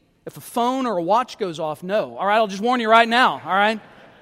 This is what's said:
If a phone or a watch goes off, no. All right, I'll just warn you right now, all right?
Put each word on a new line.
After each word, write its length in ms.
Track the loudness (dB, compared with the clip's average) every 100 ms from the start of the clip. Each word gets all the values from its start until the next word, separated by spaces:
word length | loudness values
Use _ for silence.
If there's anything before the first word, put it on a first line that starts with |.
| _ _
If 140 | -20 -18
a 20 |
phone 460 | -8 -4 -2 -2 -4
or 100 | -4
a 60 |
watch 340 | 0 0 -2 -6
goes 240 | -8 -6
off, 220 | -8 -8
no. 340 | -4 -4 -4 -4
All 100 | 0
right, 100 | 2
I'll 100 | 0
just 160 | -2
warn 180 | -2 0
you 80 | 6
right 200 | 6 6
now, 240 | 4 2
all 200 | 0 -2
right? 280 | 0 0 -2 -10 -20 -20 -20